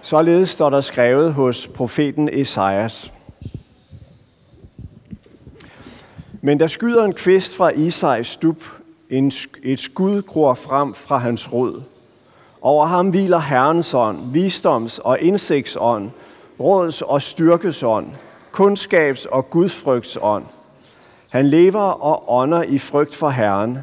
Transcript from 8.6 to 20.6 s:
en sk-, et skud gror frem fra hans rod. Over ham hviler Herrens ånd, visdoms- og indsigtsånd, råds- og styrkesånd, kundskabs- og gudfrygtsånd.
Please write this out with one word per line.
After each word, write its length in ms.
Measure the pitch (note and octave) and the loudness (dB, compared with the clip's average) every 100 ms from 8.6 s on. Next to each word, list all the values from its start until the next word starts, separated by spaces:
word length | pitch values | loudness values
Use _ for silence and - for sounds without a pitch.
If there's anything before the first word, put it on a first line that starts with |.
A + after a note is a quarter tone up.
| - - - _ _ | -10 -20 -20 _ _
en 220 | C3 C#3 | -2 0
sk-, 280 | C3+ - - | -2 -12 -12
et 160 | - C3 | -6 -4
skud 420 | - - F#3+ G3+ | -6 -4 -2 -2
gror 320 | G3 D#3 D3 | -4 0 2
frem 400 | B2 - C3+ C#3 | 2 -2 -2 -2
fra 240 | G2+ - C#3 | -6 -4 -2
hans 360 | B2 A#2 - | 0 -4 -4
rod. 280 | A#2+ B2 - C3+ _ _ _ _ _ _ _ | -4 -4 -4 -16 _ _ _ _ _ _ _
Over 240 | - D3 D3+ | 0 2 4
ham 240 | F3+ F#3+ | 2 2
hviler 300 | F3+ F#3+ F3 | 2 2 0
Herrens 540 | C#3+ C3+ C3+ E3 E3 | 2 2 2 2 0
ånd, 380 | C3+ A2 F2 A2+ | 0 0 -2 -4
visdoms- 680 | C#3 F#3+ F3+ F#3+ C3 A2+ - | -2 -2 0 0 0 -2 -8
og 200 | - - | -2 0
indsigtsånd, 920 | D#3+ G3 - D3 - - A#2 A2+ G2+ - - - - _ | 2 0 0 -2 -2 -2 -2 -2 -4 -14 -20 -20 -20 _
råds- 420 | C3 G3 F3 D3+ | 0 2 0 -4
og 200 | - C#3 | -2 -2
styrkesånd, 840 | C#3 - E3 E3+ F#3 C#3+ B2 G#2+ D#2+ C#3+ - - - | -2 0 4 4 0 -4 -2 -2 -4 -14 -20 -20 -18
kundskabs- 760 | - G3 G3+ - F3+ D3+ C3 - | 0 2 2 0 2 2 0 -4
og 240 | B2+ B2+ | -4 -2
gudfrygtsånd. 960 | E3+ F#3 - - B2+ A2+ - G#2 G#2 - - | 0 0 -2 -2 -2 -2 -4 -2 -2 -4 -20